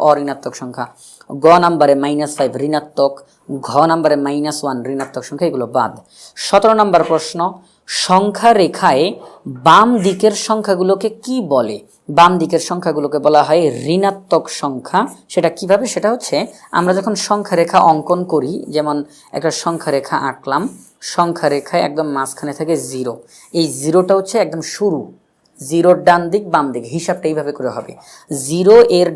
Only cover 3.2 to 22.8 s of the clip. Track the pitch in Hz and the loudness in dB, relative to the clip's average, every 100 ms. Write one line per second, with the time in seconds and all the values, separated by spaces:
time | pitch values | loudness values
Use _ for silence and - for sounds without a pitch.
3.2 | - _ - 139 - 139 160 165 156 147 | -20 _ -12 -12 -2 2 2 4 2 2
4.2 | 143 147 151 147 143 127 120 135 135 - | 0 -2 -4 -4 -6 -6 -6 -8 -8 -10
5.2 | 120 143 170 139 120 127 110 - _ - | -10 -4 -4 -2 -4 -2 -2 -6 _ -20
6.2 | - - - 196 208 220 208 175 160 160 | -20 -12 0 2 4 4 4 2 2 -2
7.2 | 156 175 180 185 _ _ - - - 185 | -4 -6 -6 -6 _ _ -12 -6 2 2
8.2 | 208 202 233 214 165 - 185 135 170 - | 2 2 4 4 2 2 2 2 0 -2
9.2 | - - - 127 131 175 226 240 185 185 | -16 -18 -16 0 6 6 6 4 0 2
10.2 | 214 208 - 220 208 180 185 190 220 214 | 0 0 -4 -4 -2 0 0 0 -2 -8
11.2 | - 254 175 139 110 104 - _ - 147 | -8 -6 0 0 0 -6 -14 _ -4 4
12.2 | 170 180 160 165 - 175 175 151 143 147 | 4 4 0 -2 -2 -6 -4 -4 -2 0
13.2 | 143 151 147 160 160 120 127 180 196 190 | 2 4 4 2 2 -2 -2 0 0 -2
14.2 | - 165 - - 147 131 - 180 269 - | -2 -2 -2 -8 -8 -8 -4 -2 -2 -8
15.2 | - - 165 - 180 202 240 - 208 247 | -6 -2 -2 -2 0 0 0 -2 -2 -2
16.2 | - 143 214 - - 170 175 185 196 196 | -4 -4 -6 -10 -6 -2 0 0 -2 -4
17.2 | - 208 202 175 170 190 175 156 147 180 | -2 -4 -2 0 2 4 4 2 0 -2
18.2 | 180 156 131 185 - 147 151 147 143 - | 0 -2 -2 -6 -6 -4 -2 -4 -6 -14
19.2 | _ 143 160 143 - 170 - 139 135 151 | _ -6 -4 -4 -4 -4 -2 -4 -2 -4
20.2 | 139 127 - 139 233 - - _ - - | -4 -8 -4 -4 -4 -10 -20 _ -10 -2
21.2 | 175 170 156 143 143 175 160 147 156 139 | -2 0 -2 -2 -2 -2 -2 -4 -4 -4
22.2 | 135 - 151 143 156 156 | -6 -8 -10 -8 -4 -4